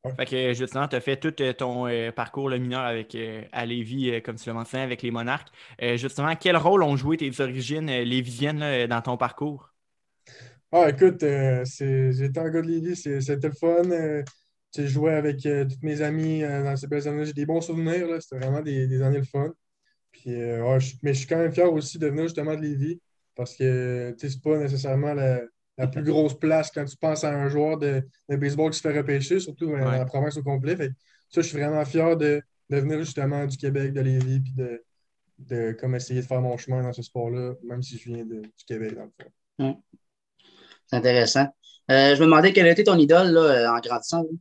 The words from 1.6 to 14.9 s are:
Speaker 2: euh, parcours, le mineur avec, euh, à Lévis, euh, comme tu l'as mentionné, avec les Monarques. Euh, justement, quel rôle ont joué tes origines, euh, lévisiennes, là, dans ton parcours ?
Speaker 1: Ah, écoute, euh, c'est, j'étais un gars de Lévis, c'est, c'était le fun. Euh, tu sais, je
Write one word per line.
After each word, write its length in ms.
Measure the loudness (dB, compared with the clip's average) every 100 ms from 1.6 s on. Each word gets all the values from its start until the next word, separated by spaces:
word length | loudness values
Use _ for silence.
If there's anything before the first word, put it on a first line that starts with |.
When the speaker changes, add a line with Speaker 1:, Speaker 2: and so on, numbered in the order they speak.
| -4 -4 -4
Speaker 2:
euh, 240 | -4 -4
parcours, 380 | -6 -8 -4 -4
le 80 | -2
mineur 240 | -4 -4
avec, 340 | -4 -4 -8 -10
euh, 280 | -10 -12 -12
à 120 | -8 -6
Lévis, 460 | -6 -6 -4 -2
euh, 80 | -2
comme 160 | -6 -12
tu 120 | -8
l'as 60 |
mentionné, 300 | -8 -6 -6
avec 180 | -6 -6
les 100 | -6
Monarques. 380 | -6 -4 -6 -8 _ -20 -6
Euh, 140 | -2 -2
justement, 400 | -4 -4 -4 0
quel 220 | 2 4
rôle 260 | 4 4
ont 140 | 4 2
joué 180 | 0 -2
tes 160 | -4 -2
origines, 480 | -4 -4 -6 -6 -4
euh, 140 | -2
lévisiennes, 560 | 0 -2 -2 -4 -2 -2
là, 260 | -2 0 0
dans 160 | -2
ton 140 | -2 -2
parcours ? 580 | -4 -4 -8 -8 _ _ _ _ _ _ _ -20 -20 _ _
Speaker 1:
Ah, 160 | 4 4
écoute, 360 | 6 4 6
euh, 420 | 0 2 2 0 -2
c'est, 480 | -6 -2 2 2
j'étais 260 | 0 -2 -2
un 100 | -2
gars 100 | -2
de 60 | -2
Lévis, 280 | -2 -4 -6
c'est, 240 | -4 -4
c'était 260 | -2 -2 -4
le 80 | -2
fun. 340 | 2 2 2
Euh, 320 | 0 -2 -4 -8 _ _ _ _
tu 120 | -6
sais, 40 |
je 60 | -2